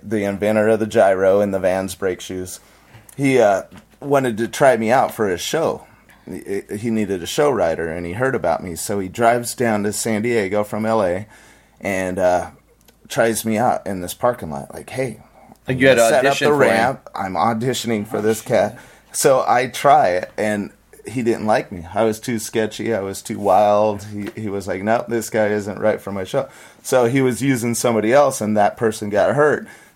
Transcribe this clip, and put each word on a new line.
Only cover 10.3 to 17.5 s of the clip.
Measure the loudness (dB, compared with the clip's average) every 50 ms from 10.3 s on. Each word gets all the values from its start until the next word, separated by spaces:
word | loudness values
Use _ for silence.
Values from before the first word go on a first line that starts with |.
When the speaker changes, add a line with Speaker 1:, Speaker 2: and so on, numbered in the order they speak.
| 0 0 0 0 0 -2 -2
Speaker 1:
from | -2 -4 -4 -2
L | 0 0 2 2
A | 0 0 -4 -6 -12 -18 -20 -20 -20 -20 _ _ _ _ _
and, | -6 -4 -4 -2 -4 -4 -2 2
uh, | 2 2 2 2 -2 -4 -12 -20 _ _ _ _ _ _ _ _ _
tries | -8 -2 0 0 0 0 -2 -2
me | -2 -2
out | 0 0 0 0 -2 -4
in | -8 -8 -8
this | -8 -10 -8
parking | -2 -2 -2 -2 -2 -8 -10
lot. | -10 -10 -12 -14 -16
Like, | -18 -16 -10
"Hey, | -8 -6 -6 -6 -8 -12 -20 _ _ -20 -20 -20 -20 _ _
Speaker 2:
Like, | -6 -2 4
you | 4
had | 6 6 6
Speaker 1:
I'm | 6
gonna | 6
set | 4 4 4
up | 2
Speaker 2:
audition | 2 2 2 2
Speaker 1:
the | 4
Speaker 2:
for | 4 4
him. | 4
Speaker 1:
ramp. | 4 4 2 0 -2 -4 _ -12 -8
I'm | -8 -6 -4 -2
auditioning | 0 0 0